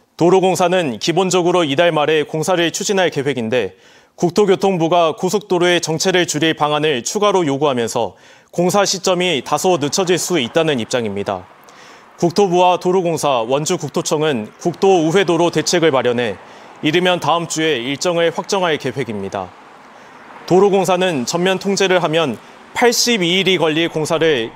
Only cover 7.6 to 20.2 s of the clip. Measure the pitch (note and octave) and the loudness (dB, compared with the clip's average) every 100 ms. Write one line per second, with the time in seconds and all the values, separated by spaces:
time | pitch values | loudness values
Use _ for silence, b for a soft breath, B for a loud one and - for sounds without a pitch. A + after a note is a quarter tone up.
7.6 | D3+ B2+ A2+ B2 G#2+ - B B B - | 0 0 -2 -4 -6 -8 B B B -4
8.6 | F3 F#3+ F#3+ F#3+ F#3+ F3+ F3+ D3+ - D3+ | 0 2 0 -2 -2 0 0 -2 -2 -2
9.6 | F#3 F3 C#3+ E3 F3+ F3+ - F3 A#2 E3 | 0 0 0 -2 0 0 0 -2 -2 0
10.6 | D#3+ C#3 G#2+ B2+ A2 G2+ G2+ F#2+ F2+ - | 0 0 -2 -4 -4 -6 -6 -6 -8 -20
11.6 | - B B B B B F3 - G3+ F3 | -20 B B B B B -2 2 2 4
12.6 | F3+ F3 F3+ F3+ F3 D#3 D3+ B2+ A2+ C3+ | 4 2 0 0 0 -2 0 0 0 -2
13.6 | D#3 F3 C#3+ - D#3+ D#3 D#3 C3 G#2+ - | -2 -4 -4 -6 -2 -2 0 -2 -4 -6
14.6 | E3+ D#3+ G3 F#3 D#3 E3+ F3 E3 E3+ D#3 | -6 0 2 4 4 2 2 2 0 0
15.6 | D3+ A3 D#3+ C3+ A#2+ A#2+ A#2 F#2 B B | 0 2 2 2 2 0 -2 -6 B B
16.6 | B B D3+ E3 F3+ F3+ C#3+ E3+ E3 D#3 | B B 0 2 2 0 0 0 -2 -2
17.6 | D#3+ C3+ A#2+ C#3 F3+ E3+ E3+ D3 - G3+ | -2 -2 -4 -4 -2 0 0 -2 -4 -2
18.6 | F3+ D3 C#3 A#2 B2+ G#2 G2 G2 F2+ - | -2 -2 -4 -6 -6 -8 -8 -8 -10 -14
19.6 | - - - - B B | -20 -20 -20 -20 B B